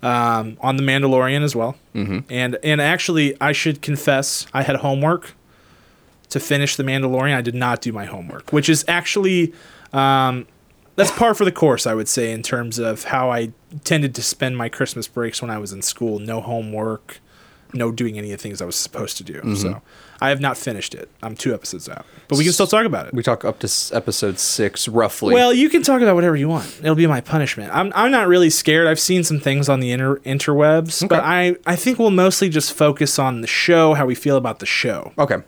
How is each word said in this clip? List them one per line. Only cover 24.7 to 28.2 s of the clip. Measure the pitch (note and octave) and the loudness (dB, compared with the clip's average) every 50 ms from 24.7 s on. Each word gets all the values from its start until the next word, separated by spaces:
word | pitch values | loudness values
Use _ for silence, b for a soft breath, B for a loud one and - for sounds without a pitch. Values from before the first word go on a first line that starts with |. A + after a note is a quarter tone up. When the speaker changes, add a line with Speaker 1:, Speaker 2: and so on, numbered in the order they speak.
| - - - - | -2 -4 -6 -2
Speaker 2:
roughly. | A2 A#2 A2+ G2+ - - - - A#3+ | 2 2 2 2 0 -2 0 4 4
Speaker 1:
Well, | A#3+ B3 B3 A#3+ | 6 6 6 4
you | A#3+ C#4 D4+ | 4 4 4
can | D4+ E4+ - | 4 2 4
talk | - C4+ B3+ | 4 4 4
about | A#3+ G#3+ F#3 | 6 4 4
whatever | F3 E3+ F3 D#3+ | 4 4 4 2
you | D3 C#3 D3+ | 2 2 0
want. | E3 D#3 G2 - - - | 0 -2 -4 -6 -12 -6
It'll | D#3 D3+ D#3+ | 0 0 4
be | D#3 E3+ E3 | 4 4 4
my | D3+ B2+ | 4 2
punishment. | A#2+ - - D#3+ D3 C3 - - G#2 - - | 0 -2 0 0 0 0 -4 -8 -8 -4 -2
I'm, | D3+ F#3 G3+ - | -2 -2 0 0
I'm | F#3 G#3+ B3 | 2 2 4
not | C#4 B3+ | 4 4